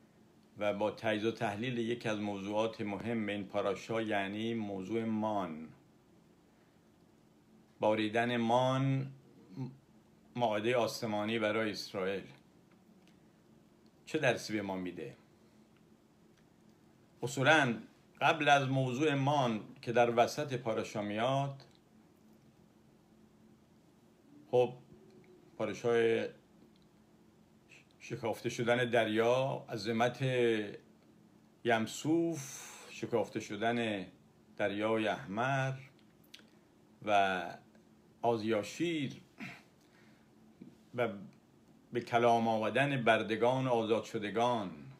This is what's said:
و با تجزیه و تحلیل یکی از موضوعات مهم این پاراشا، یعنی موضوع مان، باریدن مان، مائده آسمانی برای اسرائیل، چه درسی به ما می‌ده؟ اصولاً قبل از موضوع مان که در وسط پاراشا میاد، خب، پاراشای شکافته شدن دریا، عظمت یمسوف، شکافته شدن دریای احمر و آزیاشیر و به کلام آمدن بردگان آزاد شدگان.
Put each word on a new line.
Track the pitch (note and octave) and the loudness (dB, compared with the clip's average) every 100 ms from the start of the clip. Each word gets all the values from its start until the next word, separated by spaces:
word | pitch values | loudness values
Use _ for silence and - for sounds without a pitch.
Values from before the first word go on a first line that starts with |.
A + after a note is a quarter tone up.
| - _ _ _ _ - | -20 _ _ _ _ -4
و | G#2 | -2
با | G2 G#2+ | 0 -2
تجزیه | - A2+ G#2+ A2+ | -2 0 0 0
و | |
تحلیل | A2+ A2+ G2+ B2+ A#2+ | -2 -4 -4 -4 -2
یکی | A2+ A#2+ A#2 | -2 -2 -2
از | G#2+ | -2
موضوعات | G#2 G2+ F#2+ G#2 A2+ A2 | -4 -4 -4 0 0 -2
مهم | G#2 G2 G#2 A#2 G#2 | -6 -6 -4 -4 -2
این | G#2 | -4
پاراشا، | F#2+ G#2 G2+ F#2+ - A2+ | -4 -2 -2 -2 -4 -2
یعنی | G#2+ G2+ G2 G#2 A2+ | 0 -2 -2 -4 -4
موضوع | A#2 G2+ G2 F#2 A2+ | -4 -4 -6 -4 -2
مان، | A2+ G#2+ G#2+ G#2 F2+ D#2 D#2 - _ _ _ - _ _ _ _ _ _ _ _ _ _ _ _ _ - - - | -2 -2 0 -2 -4 -8 -14 -20 _ _ _ -20 _ _ _ _ _ _ _ _ _ _ _ _ _ -20 -20 -2
باریدن | G#2+ G#2+ G#2+ A#2 A#2+ A#2+ | 2 2 2 0 0 0
مان، | A2+ B2 B2+ C3 C3+ C3+ C3+ - - - - - C3 - _ - _ - - B2 | 2 4 4 2 2 0 -4 -12 -20 -20 -16 -12 -12 -12 _ -20 _ -20 -12 -2
مائده | A#2 G#2+ A2 B2 | 0 2 2 2
آسمانی | A2 - A2+ G#2 G#2 A2+ | 0 -2 -4 -2 -2 0
برای | G#2+ A2 G#2+ | 0 0 -2
اسرائیل، | F#2+ - G2+ F#2+ F#2+ - - - - - _ _ - - - - _ _ - _ _ - _ - | -4 -8 -4 -4 -4 -8 -20 -20 -20 -20 _ _ -20 -20 -20 -20 _ _ -20 _ _ -20 _ -4
چه | D#3 | 0
درسی | C3+ G#2+ - | 2 0 -2
به | G#2+ | -4
ما | G2 F#2+ | -2 -4
می‌ده؟ | F2+ E2+ C#2+ C2+ - _ - - - _ - - _ _ _ _ _ _ - - - - - - | -6 -8 -12 -14 -20 _ -20 -20 -20 _ -20 -20 _ _ _ _ _ _ -20 -20 -20 -20 -20 -8
اصولاً | B2+ - C3+ D#3 C3 A2 - - _ - | -6 2 6 6 6 0 -8 -20 _ -2
قبل | C#3+ D#3+ D3 | 2 4 6
از | C#3 C3+ | 6 6
موضوع | C3+ C3 B2 D#3 | 0 0 0 0
مان | C#3 C3+ D3 B2 G#2+ - - | 2 2 2 2 0 -6 -12
که | - | 0
در | A#2+ A#2+ A#2 | 4 4 6
وسط | B2 - D3 | 2 2 -4
پاراشا | A#2+ A2+ A2 G#2+ A2+ | -4 -2 -4 -4 -4
میاد، | G#2 G#2+ B2 C#3 C#3+ C3+ - - _ - - _ - - - - - _ _ _ _ - - _ - - _ _ _ _ - _ - - - | -4 -2 0 0 -2 -6 -18 -20 _ -20 -20 _ -20 -20 -20 -20 -20 _ _ _ _ -20 -20 _ -20 -20 _ _ _ _ -20 _ -20 -20 2
خب، | B2 B2 - - - - - - - - - | 4 4 0 -20 -20 -20 -20 -20 -20 -14 -6
پاراشای | G#2+ F#2+ A#2+ A#2 A#2 A2+ G#2+ - _ - - _ _ _ _ - - _ _ _ _ - - - | -6 -2 2 4 4 2 -2 -8 _ -20 -20 _ _ _ _ -20 -20 _ _ _ _ -20 -20 -20
شکافته | - - A#2 - A#2+ | -12 -6 -4 -4 -4
شدن | A#2+ A#2 A#2+ B2 | -2 2 2 2
دریا، | A#2 G#2+ G#2+ A#2 B2+ C3+ B2+ - | 2 2 2 4 2 0 -4 -8
عظمت | A#2+ G2+ A#2 B2 B2+ C3 B2+ A#2+ A2 G2+ - - - - - - - - _ A#2 | -8 -2 0 0 0 0 2 4 2 -2 -10 -18 -20 -20 -20 -20 -20 -20 _ 2
یمسوف، | A2+ G#2+ - C#3+ E3 E3+ D#3 C3+ - - - - | 2 0 -4 0 0 0 -4 -10 -14 -16 -18 -18
شکافته | - A2 A2+ G2+ A2 | -12 -2 0 0 -4
شدن | - G#2 A#2 A#2+ A2+ G2+ F2+ - _ _ _ - | -8 -4 -2 0 -2 -4 -6 -16 _ _ _ -4
دریای | G#2 G2+ G#2+ A2 G#2+ | -2 0 0 2 0
احمر | F2+ C#2+ G#2 B2+ C#3 C3+ C3 - - - - - - - - _ _ _ - G#2 | -2 -4 -4 -2 0 -2 -6 -12 -20 -20 -20 -20 -20 -20 -20 _ _ _ -8 2
و | G2+ G2 F#2 E2+ - - - - - - - | 4 4 0 -4 -10 -18 -20 -20 -20 -20 -2
آزیاشیر | A#2+ A2+ G#2+ G#2+ G#2 - E3+ D#3+ C#3 - - - - - - _ _ - - - _ - - - - - - A#2+ | 0 2 0 -2 -2 -4 -2 -2 -4 -8 -20 -18 -16 -16 -20 _ _ -20 -20 -20 _ -20 -20 -20 -20 -20 -10 -4
و | A#2 G2+ F2+ - _ _ _ - - | -4 -4 -14 -20 _ _ _ -20 -8
به | A#2+ | -8
کلام | - A#2+ A#2+ A#2 A2+ | -2 2 4 4 4
آمدن | A2 G#2+ A2 C#3+ C3+ | 0 0 0 0 2
بردگان | A2 A2 G2+ G#2+ A#2 C3 C3 | 4 4 4 2 2 2 2
آزاد | A#2 G#2+ A2 | 2 2 0
شدگان. | - A2+ G2+ G2+ A#2+ A#2 F#2 D2+ C2+ C2 | 0 -6 -4 0 2 0 -4 -10 -18 -20